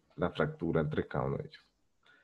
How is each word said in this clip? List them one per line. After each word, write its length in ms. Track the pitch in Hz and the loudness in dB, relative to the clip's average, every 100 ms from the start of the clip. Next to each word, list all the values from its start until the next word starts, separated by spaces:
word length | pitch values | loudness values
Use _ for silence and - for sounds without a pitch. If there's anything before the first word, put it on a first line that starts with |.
| _ - | _ -2
la 120 | 87 | 0
fractura 500 | 78 76 76 82 80 | 2 0 0 2 2
entre 260 | 76 76 - | 2 0 -2
cada 180 | - 67 | -2 -2
uno 120 | 73 | -2
de 80 | - | -6
ellos? 200 | - _ _ _ _ - - | -14 _ _ _ _ -20 -20